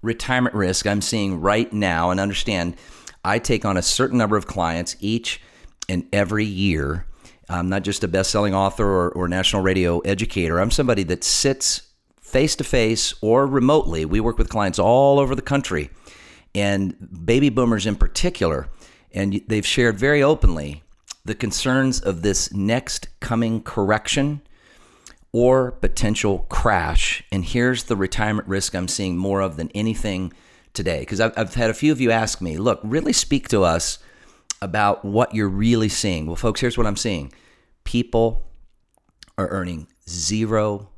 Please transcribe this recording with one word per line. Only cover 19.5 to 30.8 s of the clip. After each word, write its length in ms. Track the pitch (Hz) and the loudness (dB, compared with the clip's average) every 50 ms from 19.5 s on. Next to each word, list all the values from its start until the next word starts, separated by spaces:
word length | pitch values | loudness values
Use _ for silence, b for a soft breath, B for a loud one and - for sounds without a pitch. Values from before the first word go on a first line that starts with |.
| 110 107 101 | -2 -2 -2
shared 320 | - - - 123 120 107 95 | -2 0 2 2 2 2 2
very 240 | 120 139 147 147 139 | 0 2 2 4 4
openly 600 | 143 156 151 - - 82 80 73 73 73 73 _ _ - _ _ _ - _ _ | 4 4 6 4 4 4 2 -6 -8 -10 -14 _ _ -20 _ _ _ -20 _ _
the 100 | - 107 | -10 -6
concerns 680 | - - 107 98 - - 131 127 131 135 131 127 - | -4 -4 -4 -4 -2 0 0 2 2 2 2 0 0
of 220 | - - 95 82 82 | -2 -2 -4 0 0
this 300 | 104 95 - - - - | 0 0 0 -2 -4 -4
next 560 | 98 95 104 113 127 - - - - - - - _ | -2 0 0 0 -2 -2 -4 -10 -8 -10 -12 -14 _
coming 420 | - - 120 113 117 113 113 107 - | -6 -2 0 0 0 0 -2 -4 -6
correction 800 | - - - 101 95 107 107 - - - 139 139 147 147 147 - b b b b b b b b b b b b b b b b _ - | -4 -2 0 2 2 2 0 0 -2 -2 0 0 -2 -2 -6 -10 b b b b b b b b b b b b b b b b _ 0
or 400 | 117 120 127 131 131 127 123 - | 2 4 6 6 4 2 0 -2
potential 760 | - - - - - - 107 107 - - 104 98 90 - - | 0 0 0 2 2 2 0 0 0 0 0 0 0 -2 -2
crash. 720 | - - - 117 104 92 82 76 80 - - - - - - - | -2 0 2 4 2 2 0 2 2 2 2 2 -2 -4 -6 -4
And 140 | - 95 90 | -4 -4 -2
here's 400 | - - 120 120 127 127 117 - | 0 0 2 2 2 0 -2 -2
the 120 | - 117 | -4 -2
retirement 520 | 98 95 92 - - 110 107 107 107 - - | 0 0 -2 0 0 0 0 0 -2 -2 -2
risk 260 | 95 98 95 - - | -4 -2 -2 -2 -4
I'm 140 | 92 90 90 | -4 -4 -4
seeing 280 | - - 101 92 87 | -4 -4 -4 -2 -2
more 240 | 87 92 98 98 98 | -2 -2 0 0 0
of 160 | 95 95 78 | 0 -2 -4
than 140 | 76 82 78 - | -6 -8 -6 -4
anything 580 | 101 107 113 110 - - 107 95 92 92 87 b b b b b b b b b | -2 -2 -2 -2 -2 -2 -4 -2 -4 -6 -8 b b b b b b b b b
today, 320 | - | -4